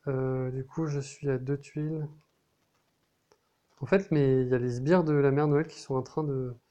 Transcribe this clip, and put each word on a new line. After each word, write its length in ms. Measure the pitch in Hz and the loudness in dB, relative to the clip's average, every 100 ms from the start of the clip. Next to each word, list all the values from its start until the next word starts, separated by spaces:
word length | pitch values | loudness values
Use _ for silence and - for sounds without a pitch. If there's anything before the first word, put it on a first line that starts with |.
| - | -4
Euh, 440 | 131 131 131 127 | -4 -2 -2 -4
du 140 | 131 | -6
coup, 220 | 131 - 160 | -8 -6 -4
je 140 | 143 | -4
suis 280 | 139 - 143 | -8 -8 -4
à 80 | 131 | -4
deux 200 | 131 143 | -2 -6
tuiles. 480 | 143 151 151 160 147 - _ _ _ _ _ _ _ _ _ _ _ _ _ _ _ _ | -6 -8 -6 -6 -8 -12 _ _ _ _ _ _ _ _ _ _ _ _ _ _ _ _
En 60 | 135 | 0
fait, 240 | 190 190 | 0 2
mais 320 | 156 135 131 | 2 4 4
il 60 | 127 | 2
y 60 | |
a 40 | 127 | 2
les 100 | 123 | 0
sbires 360 | 120 135 180 | -2 2 4
de 100 | 160 | 4
la 160 | 147 139 | 4 4
mère 180 | 139 151 | 4 2
Noël 180 | 143 156 | 2 0
qui 140 | - | -8
sont 140 | - | -6
en 80 | 131 | -4
train 200 | 123 - | -4 -4
de, 320 | 156 135 127 120 _ | -4 -4 -6 -10 _